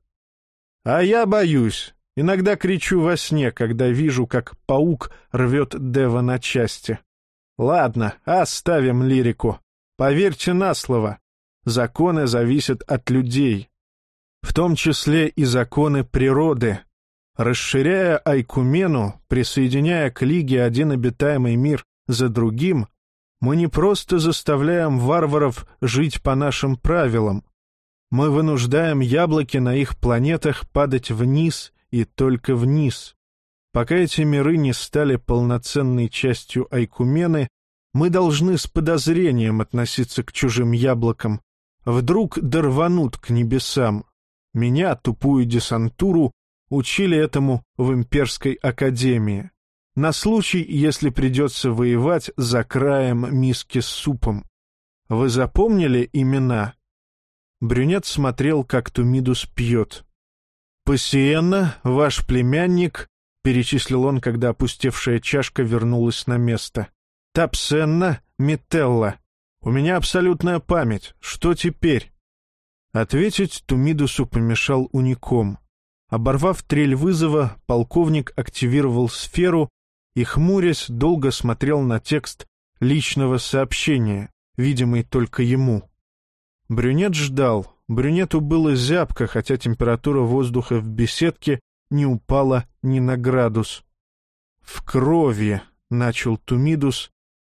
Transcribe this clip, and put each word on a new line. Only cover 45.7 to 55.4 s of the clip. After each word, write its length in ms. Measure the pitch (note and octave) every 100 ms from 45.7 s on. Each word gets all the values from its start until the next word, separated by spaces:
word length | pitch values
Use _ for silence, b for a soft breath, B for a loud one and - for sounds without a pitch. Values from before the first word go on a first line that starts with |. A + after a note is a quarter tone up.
| A#2 A#2 - G3 E3 C#3 - _ _ _
учили 480 | C#3 B2 - G3 D#3
этому 480 | D#3 D3+ C#3 B2 - -
в 140 | B2+
Имперской 600 | C3 A#2+ C#3+ B2+ - C#3
Академии. 960 | C3+ C3+ A#2+ C3+ B2 B2+ A#2+ G#2+ G2+ F#3 - _ _ _
На 180 | - D#3
случай, 500 | D3+ G#3 A3 - F#3
если 460 | D#3+ C#3+ D3+ C3+ D3+
придется 640 | B2 C3 B2+ C#3+ - C3
воевать 600 | A#2 B2 A#2+ C#3 F3 - -
за 280 | B2 A#2+
краем 600 | A2+ C3+ C#3+ C#3 B2+ A#2+ B2
миски 460 | C3+ C3 B2 - B2+
с 60 | -
супом. 580 | - D3 C3+ - G#2 - _ _ _ _ _ -
Вы 200 | A2+ C3
запомнили 800 | A#2+